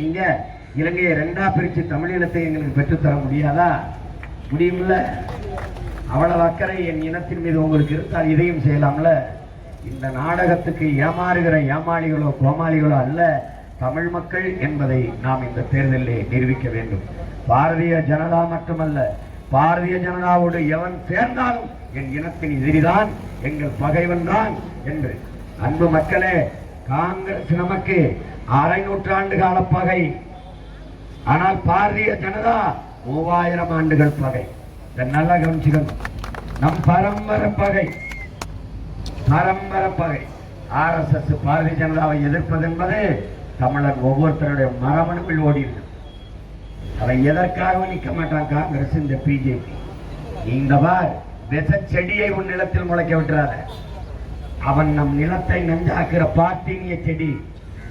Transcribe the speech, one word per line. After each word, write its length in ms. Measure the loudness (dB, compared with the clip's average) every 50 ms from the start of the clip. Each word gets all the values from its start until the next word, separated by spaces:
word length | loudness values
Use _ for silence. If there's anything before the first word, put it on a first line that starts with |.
நீங்க, 180 | -2 -2 -2 0 0 0 0 0 -2 -8 -12 -16 -16 -8 -4 -2
இலங்கையை 320 | 0 0 0 0 2 2 2 2
ரெண்டா 240 | 0 -2 -2 0 0 2 2
பிரிச்சு 260 | 2 0 0 0 -2 -2 -2 -2
தமிழீழத்தை 500 | -2 -2 -2 0 0 0 0 0 -2 0 0
எங்களுக்கு 280 | -2 -2 -2 0 0 0
பெற்றுத்தர 360 | 2 2 0 2 2 2 2 2 0
முடியாதா? 480 | 0 0 0 2 2 4 4 4 4 2 0 -4 -8 -10 -10 -12 -12 -12 -12 -12 -14 -14 -12 -8 -6
முடியுமில்ல? 440 | 0 2 2 2 2 0 2 2 2 2 2 -2 -4 -6 -8 -8 -8 -8 -8 -8 -8 -8 -8 -10 -10 -10 -8 -8 -8 -8 -8 -2 0
அவ்வளவு 280 | 2 2 2 4 4 4
அக்கறை 300 | 2 2 0 -4 -4 -2 -2 -2 -2
என் 100 | -2 -2 -4 -4
இனத்தின் 340 | -4 -6 -6 -6 -6 -4 -2
மீது 140 | 0 2 2 4
உங்களுக்கு 300 | 4 4 4 4 2 0
இருந்தால் 340 | -2 -4 -2 -2 0 2 4 4
இதையும் 280 | 4 4 4 2 2 2
செய்யலாம்ல. 460 | 4 4 6 4 4 2 4 4 4 4 4 2 -4 -8 -12 -14 -16 -16 -16 -16 -16 -16 -14 -12 -12
இந்த 160 | -10 -6 -6 -6 -4 -4
நாடகத்துக்கு 680 | -2 -2 0 2 4 4 4 2 2 -2 -2 0 0 2 2 4 2
ஏமாறுகிற 500 | 2 2 0 0 2 2 4 4 4 4 4 4 2 0
ஏமாளிகளோ 540 | 0 0 0 0 0 0 0 0 0 0 0 0 2
கோமாளிகளோ 540 | 2 2 4 2 2 2 4 4 4 4 4 4 2
அல்ல 160 | 2 2 4 4 4 4 2 -2 -6 -14 -16 -16 -18 -10 -4 -4
தமிழ் 260 | -2 -2 -2 -2 -2 -2
மக்கள் 320 | -4 -6 -4 -4 -4 -2 -2 -2 -2 -2 -2
என்பதை 340 | 0 0 0 2 2 2 0 0 -4 -4 -2
நாம் 220 | -2 -2 -2 -2 -4
இந்த 180 | -4 -6 -2 0
தேர்தலிலே 460 | 0 2 4 4 2 2 2 0 0 -2 -2 0 0
நிரூபிக்க 360 | 2 2 2 0 0 -2 -4 -2
வேண்டும். 280 | -4 -4 -2 -4 -4 -6 -6 -10 -10 -10 -10 -10 -8 0 2
பாரதிய 460 | 4 4 4 4 2 2 2 2 2 2 2 2
ஜனதா 320 | 2 2 2 2 2 2 2 2 -2
மட்டுமல்ல, 540 | -4 -4 -4 -4 -2 -2 -2 0 0 0 0 -2 -6 -10 -12 -14 -16 -8 0 2
பாரதிய 400 | 4 6 6 4 2 0 0 -2 -2 -2
ஜனதாவோடு 560 | -2 -2 -2 2 4 4 4 4 4 2 2 0 0 0 0
எவன் 200 | -2 -4 -6 -10 -6 -4
சேர்ந்தாலும் 600 | 0 0 0 0 0 0 0 0 0 -2 -4 -8 -12 -14 -16 -12 -10 -8
என் 120 | -8 -6 -6 -6
இனத்தின் 400 | -6 -6 -8 -6 -4 -4 -2 0
எதிரிதான், 500 | 2 4 4 6 6 6 6 4 4 2 -2 -8 -10 -12 -10 -6 -6 -6
எங்கள் 300 | -4 -2 -4 -4 -2 -2 0
பகைவன்தான் 720 | 2 2 2 2 2 0 -2 0 2 2 2 2 0 -2 -6 -8 -12 -12 -10 -8 -6
என்று 220 | -4 -4 -4 -4 -6 -8 -10 -12 -14 -14 -14 -14 -8 -4
அன்பு 280 | -2 -2 2 4 4 4
மக்களே, 440 | 6 4 2 2 2 2 2 2 2 2 0 0 -4 -10 -14 -14 -14 -14 -6
காங்கிரஸ் 680 | -2 -2 0 0 0 -2 -4 -6 -6 -6 -6 -2 0 0
நமக்கு 440 | 0 2 0 -2 -2 -2 2 2 4 4 2 0 -4 -8 -12 -12 -12 -6 0 2
அரை 260 | 2 4 4 2 0
நூற்றாண்டு 540 | -2 -2 -4 -4 -2 0 0 0 0 0 0 2
கால 200 | 2 4 4 2 2 2
பகை, 320 | 2 2 2 2 2 2 0 0 -2 -6 -10 -14 -16 -16 -16 -16 -16 -16 -16 -16 -16 -16 -16 -16 -16 -16 -16 -16 -16 -8 0
ஆனால் 340 | 0 2 4 4 2 2 2 2
பாரதிய 480 | 2 4 4 4 2 2 2 0 0 0
ஜனதா 420 | 0 -4 -4 -4 0 0 2 2 2 2 0 -2 -4 -10 -14 -18 -14 -8
மூவாயிரம் 680 | -4 -2 -2 0 2 2 2 2 2 0 0 -2 0
ஆண்டுகள் 480 | 0 2 2 4 6 6 6 4 4 0
பகை. 240 | -2 -2 -2 -4 -6 -8 -12 -16 -16 -16 -16 -16 -16 -12
இதை 180 | -6 -4 -4 0
நல்லா 280 | 2 2 4 4 4
கவனிச்சுக்கணும். 680 | 4 4 2 0 2 2 4 4 4 2 0 -4 -8 -8 -8 -8 -8 -10 -10 -10 -10 -10 -10 -4 0
நம் 220 | 2 2 2 4
பரம்பரை 680 | 4 4 6 6 4 2 0 -2 -2 -2 0 0 0 0 0
பகை, 320 | 2 0 2 2 2 0 -2 -4 -10 -12 -12 -10 -10 -12 -12 -12 -12 -12 -12 -12 -12 -12 -12 -12 -12 -12 -12 -10 -10 -8 -8 -8 -2 2
பரம்பரை 640 | 2 4 4 4 2 0 -2 -2 -4 -2 0 0 0 0 0
பகை. 240 | -2 -2 -2 -4 -6 -10 -14 -16 -16 -16 -14 -14 -12 -4 -2
ஆர் 240 | 0 2 2 2 0
எஸ் 160 | 2 2 0
எஸ் 280 | 0 2 0 0 0 2
பாரதிய 320 | 2 2 2 2 2 2
ஜனதாவை 420 | 0 0 0 2 2 2 2 2 2
எதிர்ப்பது 440 | 2 2 0 0 0 0 0 0 0
என்பது 340 | 0 0 0 0 0 0 0 2 0 0 -2 -4 -8 -10 -12 -12 -12 -4 0
தமிழன் 460 | 0 2 2 4 2 2 2 2 2
ஒவ்வொருத்தருடைய 680 | 2 4 4 4 4 4 2 0 0 2 2 2 0 0 -2
மரபணுவில் 640 | 0 2 2 2 2 2 0 -4 -2 -2 0 2 4
ஓடி 220 | 4 2 2 0
இருக்கு. 180 | -2 -6 -8 -12 -14 -16 -16 -16 -16 -16 -16 -16 -16 -16 -16 -16 -16 -16 -16 -14 -14 -14 -12 -10 -8 -4 -2
அவன் 280 | 0 2 4 4 4
எதற்காகவும் 680 | 4 4 4 2 0 0 0 0 2 2 2 0 -2
நிக்க 180 | -4 -6 -4 -4
மாட்டான் 400 | -4 -2 -2 0 0 -2 0 0
காங்கிரஸ், 440 | 0 0 0 0 -2 -2 -2 0 0
இந்த 200 | 0 0 0 -2
பி 200 | 0 2 2 2 2
ஜே 180 | 2 0 -2
பி. 180 | -2 -4 -8 -10 -10 -10 -10 -12 -12 -12 -12 -12 -10 -10 -10 -8 -8 -4 -2
இந்த 240 | 0 0 2 4 6
வார் 360 | 6 6 6 4 4 2 0 -2 -4 -10 -14 -16 -14 -8 -4
விஷ 320 | -2 -2 2 2 2 2 2
செடியை 440 | 0 -2 -2 0 0 0 0 0 0
உன் 200 | 0 -2 -4 -4
நிலத்தில் 400 | -2 -2 -2 0 0 -2 0 2
முளைக்க 240 | 0 0 2 2 2
விட்டுறாத. 380 | 2 2 2 2 2 2 0 -2 -4 -8 -10 -12 -12 -12 -12 -12 -12 -12 -10 -10 -10 -10 -10 -10 -10 -10 -10 -8 -6
அவன் 300 | -2 0 2 4 4 4 4
நம் 220 | 2 2 2 2
நிலத்தை 420 | 2 2 2 0 0 0 0 0 2
நஞ்சாக்குற 600 | 2 2 0 2 2 0 2 2 0 2 2 2 2 4 4
பாத்தீனிய 600 | 4 4 4 2 -2 -4 -6 -6 -6 -4 -6 -6 -4
செடி, 320 | -2 -4 -2 -2 -2 -2 -2 -4 -6 -12 -16 -16 -16 -14 -14 -14 -14 -12